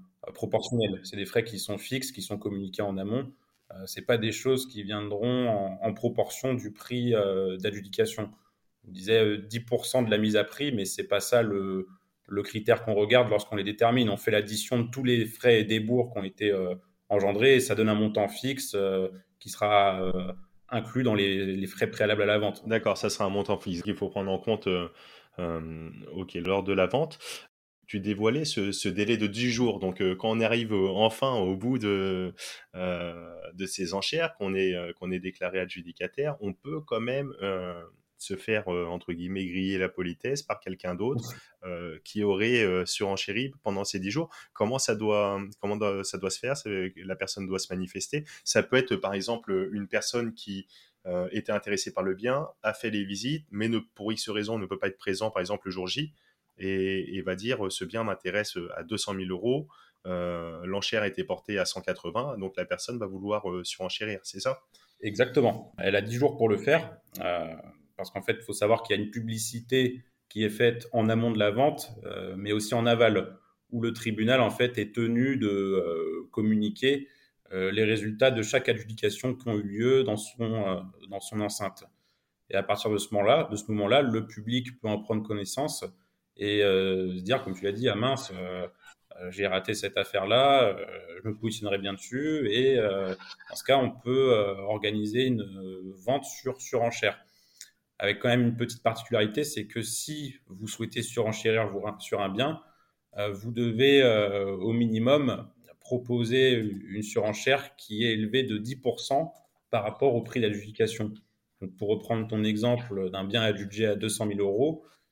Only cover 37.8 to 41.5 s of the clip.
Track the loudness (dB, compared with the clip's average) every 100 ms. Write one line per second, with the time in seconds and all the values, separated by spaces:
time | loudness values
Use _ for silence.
37.8 | -16 _ _ _ -10 -8 -2 -2 0 -2
38.8 | -2 -6 -8 -8 -6 -4 -4 -2 -2 0
39.8 | -2 -2 -6 -4 -4 -4 -4 -6 -6 -8
40.8 | -6 -2 -2 -2 -4 -12 -18